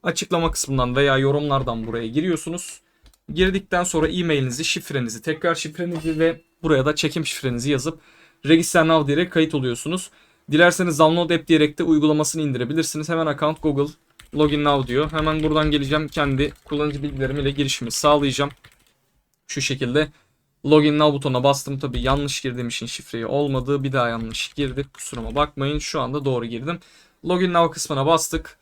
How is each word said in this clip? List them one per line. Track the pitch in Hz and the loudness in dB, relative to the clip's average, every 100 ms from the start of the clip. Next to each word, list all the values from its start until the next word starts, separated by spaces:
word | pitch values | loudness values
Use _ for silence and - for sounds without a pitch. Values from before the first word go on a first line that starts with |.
açıklama | 180 - 180 175 165 | -4 -4 -2 0 0
kısmından | - - 135 123 123 | -2 -2 0 0 2
veya | 143 135 | 4 4
yorumlardan | 139 143 147 135 123 113 113 | 2 0 0 0 -2 -4 -4
buraya | 117 113 | -6 -2
giriyorsunuz. | 127 180 160 - 175 - - _ _ _ _ - | -2 0 -2 -4 -10 -12 -18 _ _ _ _ -10
Girdikten | 151 185 190 - 180 | 0 0 0 -2 -2
sonra | 175 165 156 | 0 0 0
e-mailinizi, | 180 170 147 131 120 | 0 0 0 0 -2
şifrenizi, | 165 - - 139 120 110 | -4 -4 -4 -4 -4 -6
tekrar | 165 156 175 | -6 -2 -2
şifrenizi | 165 156 151 175 170 156 156 | -2 -6 -6 -6 -4 -4 2
ve | 165 165 _ _ | 2 0 _ _
buraya | 160 143 135 | 2 2 2
da | |
çekim | 151 156 170 151 | 0 -2 -2 -6
şifrenizi | - 131 120 131 | -4 -4 -2 -2
yazıp | 139 139 165 _ _ _ _ 139 | -2 -2 -8 _ _ _ _ 4
Register | 165 175 175 160 | 4 4 2 4
Now | 160 143 | 4 4
diyerek | 143 180 | 0 2
kayıt | 170 156 | 2 2
oluyorsunuz. | 151 131 120 147 180 - _ _ _ - | 0 -2 -4 -4 -6 -8 _ _ _ -2
Dilerseniz | 147 175 175 180 147 | 6 6 6 -2 4
Download | 156 170 170 | 4 4 0
App | 170 - | -2 2
diyerek | 160 151 151 | 4 4 0
de | |
uygulamasını | 170 156 151 151 151 160 | 2 4 4 2 0 -2
indirebilirsiniz. | 151 123 123 156 160 156 156 | -4 -2 -2 -2 -2 -4 -4
Hemen | 165 160 | -2 -2
Account | 139 151 156 | 0 -2 0
Google | 156 139 147 - _ _ - | -2 0 -2 -6 _ _ -12
Login | 139 151 147 | 0 2 2
Now | 147 143 123 | 2 2 0
diyor. | 123 151 | 0 0
Hemen | 156 156 156 | -2 0 0
buradan | 156 156 151 | 0 2 2
geleceğim. | 147 139 151 151 | 0 0 -2 -2
Kendi | - 143 135 147 - | -2 0 0 -2 -4
kullanıcı | _ 147 147 143 | _ -4 -2 -4
bilgilerim | 143 135 131 143 | -8 -4 -4 -2
ile | 139 | -2
girişimi | 139 139 - 117 | -2 -2 -2 -6
sağlayacağım. | - 151 147 143 131 143 - - _ _ _ _ _ _ _ _ | 0 4 4 2 0 -4 -6 -20 _ _ _ _ _ _ _ _
Şu | - | -6
şekilde | - 131 123 135 151 _ _ _ _ _ 143 | -4 -2 0 0 0 _ _ _ _ _ 4
Login | 151 151 147 | 6 6 4
Now | 151 143 | 4 2
butonuna | 139 127 | 0 2
bastım. | 135 139 - 139 | 2 2 -2 -6
Tabii | 135 120 | -4 -2
yanlış | 123 139 143 - | 0 0 0 -4
girdiğim | 135 123 120 | -6 -6 -6
için | - 117 | -6 -8
şifreyi | - - 117 113 | -10 -10 -8 -2
olmadı. | 139 147 131 123 143 | 0 0 0 0 -2
Bir | 135 | 0
daha | 131 120 | 0 0
yanlış | 113 113 107 - | -2 -6 -6 -8
girdi. | - 139 127 143 | -4 -4 -4 -8
Kusuruma | - - 123 110 | -10 -12 -8 -6
bakmayın. | 123 147 139 135 151 | -2 -2 -2 -4 -4
Şu | - 160 | -4 -4
anda | 123 143 | -4 -2
doğru | 135 127 117 | -2 -2 -4
girdim. | 117 135 175 _ _ _ _ | -8 -6 -8 _ _ _ _
Login | 156 180 185 | -4 0 2
Now | 175 170 | 2 2
kısmına | 165 - 139 139 | 0 -4 0 2
bastık. | 165 - - - - | 2 2 -6 -8 -20